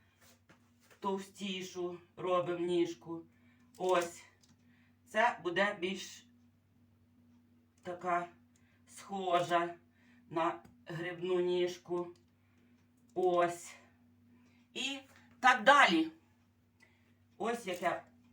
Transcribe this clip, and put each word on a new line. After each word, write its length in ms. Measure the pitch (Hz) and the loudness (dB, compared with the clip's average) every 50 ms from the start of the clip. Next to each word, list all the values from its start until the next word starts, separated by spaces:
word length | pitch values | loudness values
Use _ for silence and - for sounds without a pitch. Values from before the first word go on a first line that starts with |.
| - _ _ _ _ - - _ _ - - _ _ _ _ _ _ _ - _ | -20 _ _ _ _ -20 -20 _ _ -20 -20 _ _ _ _ _ _ _ -18 _
товстішу, 960 | - 202 196 196 190 - - - 196 202 185 185 180 - - 180 175 180 349 - - _ _ | -4 -4 -4 -4 -6 -10 -12 -10 -8 -8 -6 -6 -8 -8 -6 -6 -6 -6 -8 -10 -16 _ _
робимо 500 | - - 370 359 - - 349 349 - 175 | -6 -2 0 2 2 2 0 -2 -2 -2
ніжку. 540 | 175 175 170 170 - - - - 330 - 165 - - _ _ _ - _ _ _ _ - - | 0 2 2 0 0 -2 -8 -12 -12 -12 -12 -12 -16 _ _ _ -20 _ _ _ _ -10 -4
Ось. 440 | 185 185 180 175 170 - - - - - _ _ - - - _ _ _ _ _ _ _ _ _ _ - | 0 2 2 2 2 0 -6 -14 -20 -20 _ _ -20 -20 -20 _ _ _ _ _ _ _ _ _ _ -4
Це 300 | - 214 226 240 - - | 0 2 2 2 2 -2
буде 340 | 165 180 170 190 202 208 - 170 | -4 -2 0 0 0 0 -2 -4
більш 460 | 175 190 196 190 - - - - - _ _ _ _ _ _ _ _ _ _ _ _ _ _ _ _ _ _ _ _ _ _ _ _ _ _ _ _ _ _ _ | -4 -6 -6 -6 -10 -14 -16 -20 -20 _ _ _ _ _ _ _ _ _ _ _ _ _ _ _ _ _ _ _ _ _ _ _ _ _ _ _ _ _ _ _
така 460 | - 180 175 - 180 180 175 175 175 - - _ _ _ _ _ _ _ _ _ _ - | -12 -12 -10 -6 -4 -2 -2 -2 -2 -6 -12 _ _ _ _ _ _ _ _ _ _ -20
схожа 840 | - - - - 196 196 185 180 175 170 - 170 175 170 170 170 - - _ _ _ _ _ _ - - _ - | -20 -20 -14 -10 -8 -4 0 2 2 2 2 2 2 2 0 -2 -6 -12 _ _ _ _ _ _ -20 -20 _ -6
на 300 | 156 - 330 339 - - - - - _ _ | -2 -2 0 0 -2 -4 -10 -20 -20 _ _
грибну 540 | - 165 156 170 180 175 170 175 185 185 180 | -12 -10 -8 -8 -8 -8 -6 -2 0 0 0
ніжку. 640 | 180 180 180 180 175 175 - - - - 175 175 175 175 - - _ _ _ _ _ _ _ _ _ _ _ _ _ _ _ _ _ _ _ | 2 2 2 0 0 0 -2 -8 -8 -6 -4 -4 -4 -6 -12 -18 _ _ _ _ _ _ _ _ _ _ _ _ _ _ _ _ _ _ _
Ось. 600 | 180 185 180 175 175 170 165 - - - - - - - - _ _ _ _ _ _ _ _ - - _ _ _ _ _ _ - | 0 2 4 4 4 2 2 0 -6 -12 -16 -18 -20 -20 -20 _ _ _ _ _ _ _ _ -20 -20 _ _ _ _ _ _ -10
І 240 | - 254 269 277 277 - - - - - - - - | -8 -8 -6 -8 -10 -12 -18 -20 -20 -20 -20 -8 2
так 240 | - 254 254 233 208 | 4 4 4 6 8
далі. 480 | 262 285 277 262 - - 160 320 320 - - _ _ _ _ _ _ _ _ _ _ _ _ _ _ _ _ _ _ _ _ _ _ _ - | 8 8 8 8 6 4 2 2 0 -6 -12 _ _ _ _ _ _ _ _ _ _ _ _ _ _ _ _ _ _ _ _ _ _ _ -6
Ось 280 | 190 226 240 - 185 | -4 -4 -4 -4 -4
яке 360 | 185 175 175 190 170 - - - - - _ _ _ | -6 -6 -2 -2 -2 -2 -4 -8 -14 -20 _ _ _